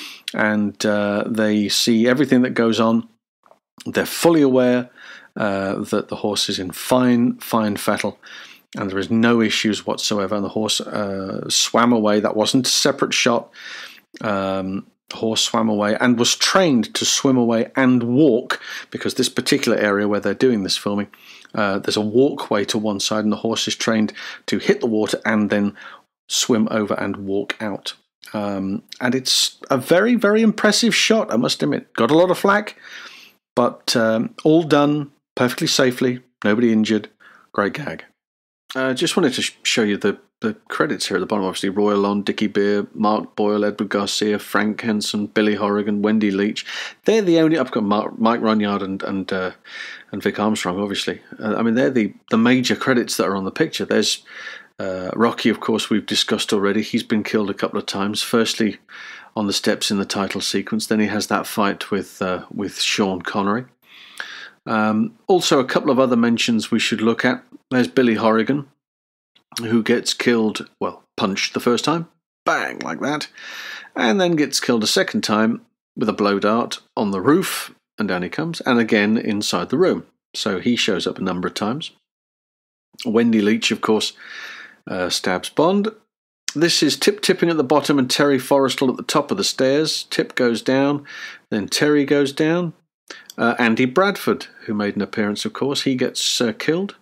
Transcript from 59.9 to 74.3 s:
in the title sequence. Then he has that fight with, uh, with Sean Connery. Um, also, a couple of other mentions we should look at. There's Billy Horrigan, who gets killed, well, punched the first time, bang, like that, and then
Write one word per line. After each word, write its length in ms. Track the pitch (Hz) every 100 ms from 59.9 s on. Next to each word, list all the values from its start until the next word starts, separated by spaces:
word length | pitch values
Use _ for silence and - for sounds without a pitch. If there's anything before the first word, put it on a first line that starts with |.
in 60 | 101
the 80 | 95
title 360 | 104 95 98
sequence. 460 | - 98 95 110 -
Then 120 | 110
he 80 | 104
has 200 | 104 -
that 200 | 101 -
fight 440 | - 98 - -
with, 300 | 101 87 -
uh, 240 | 92 90 -
with 260 | - 101 -
Sean 400 | - - 98 92
Connery. 440 | - 107 98 113 127 _ _ - - - - - - - -
Um, 520 | 110 107 107 113 - -
also, 320 | 180 - 147
a 60 | 127
couple 260 | 180 151
of 80 | 127
other 160 | 131 120
mentions 560 | 117 117 - 113 -
we 80 | 113
should 220 | - 104
look 240 | 113 113 127
at. 180 | 127 - - _
There's 180 | 127 120
Billy 280 | - 123 107
Horrigan, 520 | 110 110 110 143 139 _ _ _ _ _ _ _ _ -
who 240 | 117 117
gets 300 | 110 120 -
killed, 560 | - 123 117 110 - - _
well, 240 | 90 - _ -
punched 360 | 101 101 -
the 60 | 120
first 260 | 123 117 -
time, 220 | 170 165 _ _ _ -
bang, 340 | 147 73 60
like 200 | - 82
that, 260 | 123 147 - - - - - - - -
and 240 | 233 208
then 160 | 175